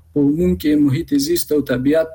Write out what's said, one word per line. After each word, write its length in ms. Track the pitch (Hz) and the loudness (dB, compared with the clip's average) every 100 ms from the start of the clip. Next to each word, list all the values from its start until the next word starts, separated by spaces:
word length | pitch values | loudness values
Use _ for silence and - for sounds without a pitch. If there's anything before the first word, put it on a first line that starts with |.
| _ | _
په 60 | 147 | 0
عموم 360 | 143 156 180 180 | 0 2 0 0
کې 100 | 151 | 0
محیط 480 | 151 147 135 170 | 2 2 0 -2
زیست 380 | 143 143 170 - | -2 0 -2 0
او 80 | 151 | -2
طبیعت 460 | 135 127 131 156 160 | 0 -2 0 0 0